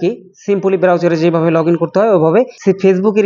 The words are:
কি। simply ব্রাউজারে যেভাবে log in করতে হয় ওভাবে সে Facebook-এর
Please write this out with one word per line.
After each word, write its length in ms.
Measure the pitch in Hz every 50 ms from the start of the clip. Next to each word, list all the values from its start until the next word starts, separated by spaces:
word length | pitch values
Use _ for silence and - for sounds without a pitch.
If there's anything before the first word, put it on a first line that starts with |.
কি। 80 | 170 190 247 - - - _ _ -
simply 320 | 196 202 190 180 196 190 175 175
ব্রাউজারে 340 | 180 175 165 170 170 170 156
যেভাবে 280 | 160 175 165 165 160 170 160
log 100 | 165 156 170
in 40 | 170 165
করতে 160 | 170 156 - 185
হয় 100 | 214 226 202
ওভাবে 240 | 165 156 165 160 226 262 254 - - -
সে 80 | 196 185 196 -
Facebook-এর 420 | 190 190 180 196 220 196 220 202